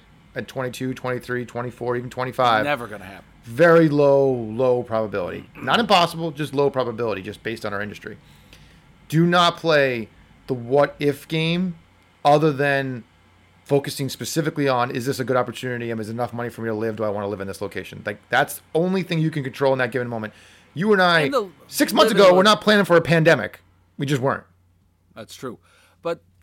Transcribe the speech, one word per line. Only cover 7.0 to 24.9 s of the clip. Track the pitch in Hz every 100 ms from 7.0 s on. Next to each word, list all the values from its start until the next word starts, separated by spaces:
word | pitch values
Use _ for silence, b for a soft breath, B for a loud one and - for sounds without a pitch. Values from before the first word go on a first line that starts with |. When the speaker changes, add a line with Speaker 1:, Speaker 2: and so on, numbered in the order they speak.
| 117 98
Speaker 1:
just | 98 98
based | 113 113
on | 107
our | 101
industry. | 104 90 110 104 b b b b b b b b -
Do | 156 175
not | 175 175 170
play | 165 151 135 120 104 _ b b -
the |
what | 127 117 139 143 -
if | 143 139 -
game | 160 160 170 185 170 _ _ _ _
other | 147 147 156
than | 135 143 139 135 123 - _ _ _ _ _
focusing | - 143 139 - 135
specifically | - 117 160 156 156 139
on, | 127 123
is | 135 120
this | 131
a |
good | 127 127
opportunity? | 123 113 127 120 117
Is | 113 107
enough | 113 120
money | 117 120
for | 98
me | 113
to |
live? | 107 113 107
Do |
I | 107
wanna | 101 101
live | 101
in | 98
this | 92
location? | 101 95 92 98
Like, | - 104 _
that's | 120 147 -
the | _
only | 160 180 190
thing | 175 165
you | 160
can | 156
control | 131 - 139
in | 135
that | 123
given | 123 120
moment. | 117 107 - B B B
You | 139 208
and | 202
I, | 180 165
Speaker 2:
And | 151
the | 247 202 - -
Speaker 1:
six | - 294
months | 247 311
Speaker 2:
living | 202
Speaker 1:
ago, | 190
we're | 180
Speaker 2:
lo- |
Speaker 1:
not | 202 208
planning | - 208 196
for | 170
a |
pandemic. | - 165 160 147 98 - _ _ _ -
We | 139
just | 139
weren't. | 131 95 - _ _ _ _